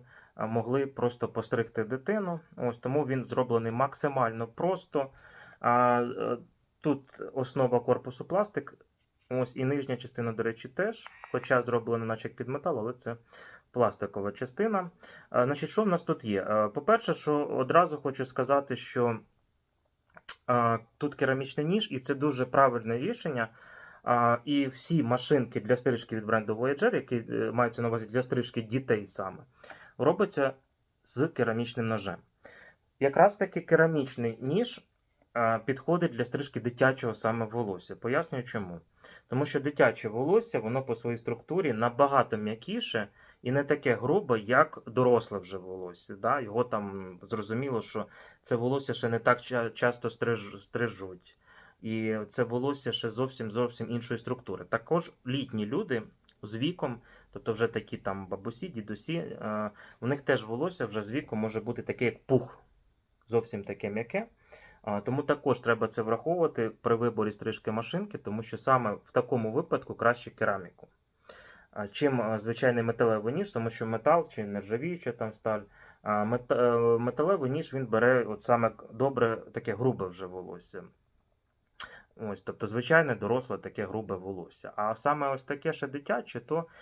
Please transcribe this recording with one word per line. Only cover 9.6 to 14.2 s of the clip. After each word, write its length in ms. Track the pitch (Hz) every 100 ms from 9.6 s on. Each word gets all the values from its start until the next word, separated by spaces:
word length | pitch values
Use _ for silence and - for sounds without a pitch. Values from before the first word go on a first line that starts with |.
| 131
нижня 320 | 143 135 123
частина, 340 | 127 - 117
до 120 | 110
речі, 260 | 113 113 131
теж, 380 | - 202 - - - -
хоча 300 | 123 127 127
зроблена 440 | 123 120 113 117 113
наче 220 | 113 113
як 100 | -
під 100 | 123
метал, 320 | 143 180 127
але 140 | 113
це 220 | 117 117 117 _ - - - _
пластикова 600 | 123 110 - 98 104